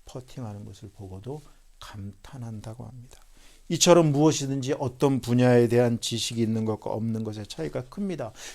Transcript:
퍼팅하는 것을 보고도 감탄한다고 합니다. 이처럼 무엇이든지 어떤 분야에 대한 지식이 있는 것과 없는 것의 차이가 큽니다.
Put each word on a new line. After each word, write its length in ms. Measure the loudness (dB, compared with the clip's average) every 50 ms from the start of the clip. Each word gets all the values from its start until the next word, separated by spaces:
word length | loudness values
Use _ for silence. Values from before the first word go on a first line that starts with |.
| _
퍼팅하는 600 | -18 -16 -16 -16 -16 -14 -12 -12 -10 -12 -12 -14
것을 260 | -16 -16 -18 -20 -20
보고도 520 | -18 -18 -16 -16 -16 -14 -12 -12 -12 -14 -14 -20 -20 _ _ -20 _ _
감탄한다고 1080 | -18 -16 -14 -14 -14 -14 -14 -16 -20 -20 -16 -14 -12 -12 -12 -12 -12 -14 -14 -14 -16
합니다. 360 | -16 -16 -18 -20 -20 -20 -20 -20 -20 -20 -20 -20 -20 -20 -20 -6 -6
이처럼 440 | -2 2 6 8 8 8 8 6 4
무엇이든지 600 | 6 6 4 4 2 0 -4 -4 -4 -2 -4 -4 -2
어떤 420 | -4 -6 -2 2 2 2 2 2
분야에 480 | 0 2 2 4 6 6 6 6 6 6
대한 320 | 4 4 4 2 0 -2
지식이 400 | -2 -4 -4 -4 -4 -4 -2 -2
있는 240 | 0 0 0 0 -2
것과 260 | -2 -4 -4 -4 -6
없는 340 | -4 -4 -4 -4 -4 -4 -6
것의 220 | -6 -8 -8 -10
차이가 380 | -12 -10 -8 -8 -6 -6 -8 -10
큽니다. 480 | -10 -10 -8 -8 -6 -6 -6 -8 -10 -12 -14 -16 -18 -14